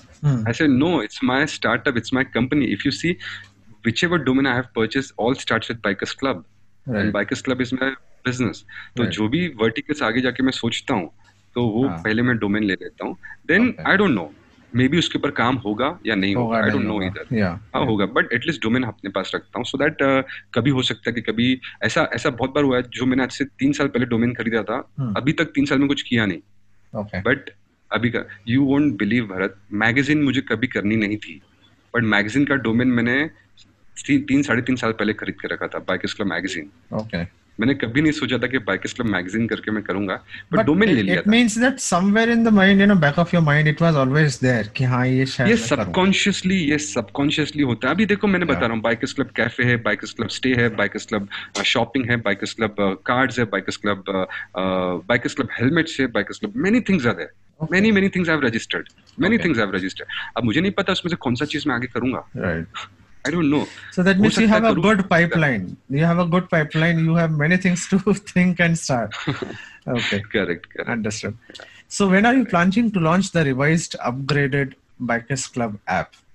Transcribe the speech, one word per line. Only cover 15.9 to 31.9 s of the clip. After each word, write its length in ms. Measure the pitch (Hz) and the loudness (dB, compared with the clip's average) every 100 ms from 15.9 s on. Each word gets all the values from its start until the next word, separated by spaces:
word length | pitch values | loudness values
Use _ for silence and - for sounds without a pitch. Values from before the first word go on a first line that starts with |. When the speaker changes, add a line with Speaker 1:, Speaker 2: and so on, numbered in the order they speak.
| - 101 | -2 -2
Speaker 2:
या 80 | |
नहीं 200 | 107 95 | 0 2
Speaker 1:
होगा, 100 | 98 | 0
Speaker 2:
होगा, 140 | 117 113 | 0 0
I 40 | |
Speaker 1:
नहीं 180 | 110 139 | 0 0
Speaker 2:
don't 100 | 104 | -2
know 140 | 107 | -2
Speaker 1:
होगा। 160 | 92 98 | -4 -6
Speaker 2:
either। 180 | - 117 | -4 -2
Speaker 1:
या, 100 | 95 | 0
Speaker 2:
हाँ, 340 | 85 - 131 | -2 -6 -4
Speaker 1:
या। 40 | 143 | 0
Speaker 2:
होगा, 180 | 107 | 0
but 180 | 98 135 | 0 0
at 180 | 175 123 160 | -2 -2 -4
least 140 | 156 | -4
डोमेन 200 | 110 123 | 0 0
अपने 280 | 123 - 98 | -2 -6 -6
पास 220 | 98 95 | -4 -4
रखता 240 | 92 - 98 | -6 -8 -8
हूँ, 60 | |
so 100 | 123 | -6
that, 280 | 135 147 156 | -2 -2 0
अ, 180 | 139 135 127 - - | 2 2 0 -10 -6
कभी 160 | - 117 | 0 2
हो 120 | 131 | 2
सकता 280 | 123 113 - | 0 -4 -4
है 40 | |
कि 60 | 117 | -4
कभी 400 | 113 110 123 127 - - | -4 0 0 0 -6 -6
ऐसा, 280 | 113 170 151 | -2 0 0
ऐसा 160 | 113 156 | -2 -4
बहुत 200 | 117 131 | -2 -2
बार 140 | 143 | 2
हुआ 120 | 143 127 | 2 2
है, 60 | |
जो 240 | 127 - 127 | -2 -2 0
मैंने 160 | 131 | 2
आज 100 | 127 | 0
से 120 | - | -2
तीन 280 | 135 - 135 | -8 0 0
साल 160 | 143 139 | 0 0
पहले 180 | 120 123 | 0 0
डोमेन 280 | 117 120 | 0 0
खरीदा 280 | 117 113 113 | -2 -2 -2
था, 300 | 101 120 - - | -2 -6 -6 -8
Speaker 1:
हम्म। 160 | 127 | -4
Speaker 2:
अभी 180 | 95 123 | -2 0
तक 120 | 160 | 0
तीन 220 | 156 - 143 | -2 -2 0
साल 120 | 135 | 2
में 100 | 139 | 2
कुछ 140 | 139 | 0
किया 240 | - 120 104 | 0 0 2
नहीं। 120 | 85 - - _ _ _ 110 | -2 -10 -20 _ _ _ -10
Speaker 1:
ओके। 260 | 104 92 | -8 -4
Speaker 2:
But 180 | 104 139 - - _ _ _ | -2 -2 -4 -20 _ _ _
अभी 180 | 107 117 | -2 -2
का, 140 | 113 - - 117 | -2 -8 -12 -2
you 140 | 123 139 | 0 2
won't 260 | 139 147 | 2 2
believe, 300 | 110 104 120 | 0 0 0
भरत, 340 | 110 92 95 - - | -2 -4 -4 -6 -10
मैगज़ीन 500 | 101 113 123 135 151 | -2 2 2 2 2
मुझे 180 | 143 123 | 2 0
कभी 260 | - 110 117 | -2 -2 -2
करनी 300 | 107 98 110 | -2 0 0
नहीं 200 | 104 104 | 0 -4
थी, 260 | - 78 - _ _ _ _ | -8 -18 -20 _ _ _ _